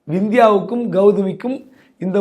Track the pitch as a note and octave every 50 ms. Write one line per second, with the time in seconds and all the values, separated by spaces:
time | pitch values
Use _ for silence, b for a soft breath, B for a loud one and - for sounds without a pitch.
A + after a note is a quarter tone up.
0 | _ D3 D#3 F#3+ G3+ A3 G3+ B3 A#3 A3 G3+ G3 F3+ F#3 A#3 A#3+ A#3+ G#3 E3 F#3
1 | G3 G#3 G3+ G3+ G3 F#3+ - - - B3 C4+ - - - b b b b b b
2 | - F#3+ F3 G3+